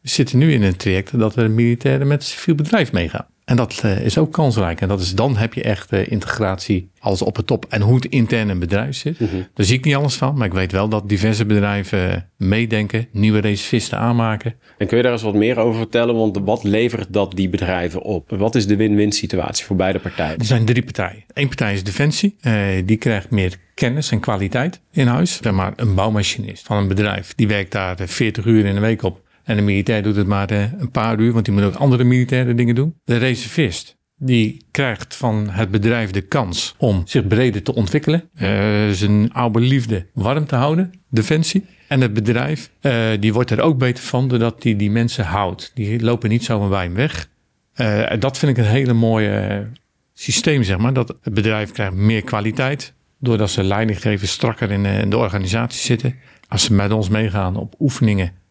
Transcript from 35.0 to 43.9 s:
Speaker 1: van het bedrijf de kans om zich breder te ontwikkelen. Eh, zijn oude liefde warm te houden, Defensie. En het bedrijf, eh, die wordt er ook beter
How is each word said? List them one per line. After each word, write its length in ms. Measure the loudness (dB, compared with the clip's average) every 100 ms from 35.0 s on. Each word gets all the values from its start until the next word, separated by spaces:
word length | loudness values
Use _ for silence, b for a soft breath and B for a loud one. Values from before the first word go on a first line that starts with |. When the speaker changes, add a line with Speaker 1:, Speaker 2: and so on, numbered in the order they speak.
| -10 -6
Speaker 1:
van 320 | -2 -2 -2
het 200 | -2 -2
bedrijf 400 | 0 2 0 -2
de 100 | -4
kans 540 | -2 -2 -2 -4 -8 -2
om 240 | 0 2
zich 220 | 0 -2 2
breder 360 | 2 2 0
te 120 | -4
ontwikkelen. 540 | -2 0 0 0 -2 -2
Eh, 540 | -6 -2 0 0 2 0
zijn 420 | 0 2 2 2
oude 280 | 0 0 2
liefde 460 | 2 2 0 -4 -4
warm 320 | -4 -2 0 0
te 80 | 0
houden, 360 | 2 0 -2 -6 _
Defensie. 560 | -2 2 2 2 -2 -4 B B
En 120 | 0
het 120 | 2
bedrijf, 560 | 0 0 0 0 -6 -8 _
eh, 260 | 0 0 0 2
die 120 | 2
wordt 180 | 2 0
er 100 | 2
ook 180 | 2 2
beter 260 | 0